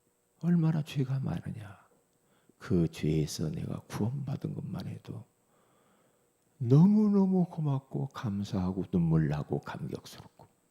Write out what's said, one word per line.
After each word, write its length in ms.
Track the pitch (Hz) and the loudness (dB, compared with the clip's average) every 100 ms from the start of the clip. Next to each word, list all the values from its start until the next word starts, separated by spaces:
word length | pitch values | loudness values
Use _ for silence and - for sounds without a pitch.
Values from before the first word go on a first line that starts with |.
| _ _ _ _ | _ _ _ _
얼마나 420 | 165 175 160 160 | 0 4 4 2
죄가 360 | 143 147 127 135 | -2 -2 -2 -2
많으냐? 580 | 131 170 - 107 101 98 _ _ _ _ _ _ _ _ | -2 -4 -6 -10 -12 -16 _ _ _ _ _ _ _ _
그 300 | - 90 80 | 0 2 2
죄에서 600 | - 76 78 76 - 80 | 0 0 0 0 -2 -6
내가 300 | - - 82 - | -4 -8 -10 -10
구원받은 640 | - 104 139 135 135 - | -4 -4 -4 -6 -6 -6
것만 320 | 101 - 120 - | -8 -8 -8 -10
해도 380 | 107 - 110 - _ _ _ _ _ _ _ _ _ _ _ _ _ | -12 -12 -14 -14 _ _ _ _ _ _ _ _ _ _ _ _ _
너무너무 880 | 117 139 185 214 208 202 190 185 170 | 4 8 8 6 4 4 4 2 0
고맙고 640 | - 151 135 - 139 139 | -2 -2 -2 -4 -8 -8
감사하고 760 | - 117 101 101 98 92 95 87 | -6 -6 -4 -4 -2 -2 -4 -2
눈물 380 | 92 85 80 76 | 0 4 4 2
나고 320 | 73 - 69 | -2 -4 -6
감격스럽고." 760 | - - - - - - - _ - _ _ | -6 -10 -8 -10 -12 -20 -20 _ -20 _ _